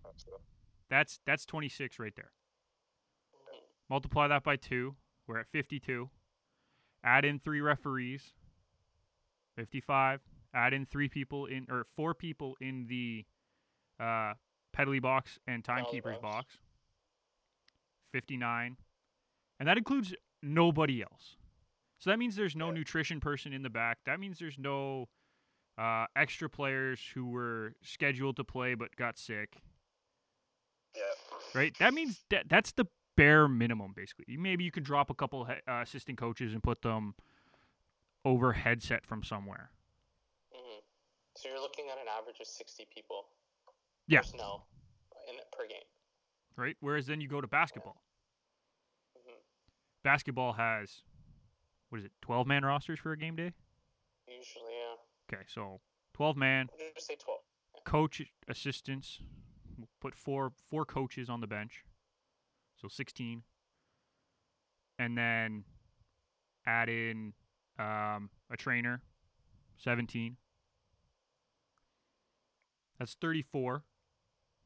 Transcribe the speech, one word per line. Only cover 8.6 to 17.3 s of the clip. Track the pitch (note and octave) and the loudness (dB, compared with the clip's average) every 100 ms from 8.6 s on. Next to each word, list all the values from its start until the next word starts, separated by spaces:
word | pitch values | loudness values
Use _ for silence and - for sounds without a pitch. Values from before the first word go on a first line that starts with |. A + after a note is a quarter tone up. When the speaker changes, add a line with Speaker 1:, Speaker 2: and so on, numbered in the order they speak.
| _ _ _ _ _ _ _ _ _ - | _ _ _ _ _ _ _ _ _ -12
Speaker 2:
Fifty-five. | A2+ C#3 - C#3 C3+ C3+ - - - | -8 -8 0 4 4 2 -6 -20 -6
Add | B2+ B2 | 2 4
in | C3+ C3+ | 2 -2
three | C#3+ C#3+ | 0 0
people | C#3+ C3 C#3+ C#3 | -2 -4 -6 -6
in, | C3 B2+ | -6 -4
or | B2+ A#2 - | -4 -4 -2
four | D#3 | -2
people | E3 E3+ D3+ C#3 C3 | -2 -6 -8 -8 -8
in | C3 C3 A#2 | -6 -6 -4
the, | B2 A#2+ A2+ G#2 _ _ _ _ _ _ - | -4 -4 -6 -10 _ _ _ _ _ _ -6
uh, | A#2 A2+ A2 G#2+ _ _ _ | 0 0 0 -4 _ _ _
penalty | - C#3 C#3 | 0 2 2
box | B2+ C3+ - - - | 4 2 0 -12 -6
and | A#2+ | -6
Speaker 3:
Penalty | A#2 B2 A#2+ A#2+ | -2 -2 -2 -4
Speaker 2:
timekeeper's | A2+ A2 | -6 -6
Speaker 3:
box. | A2 G#2+ | -6 -6
Speaker 2:
box. | C3 - _ _ _ _ _ _ _ | -8 -16 _ _ _ _ _ _ _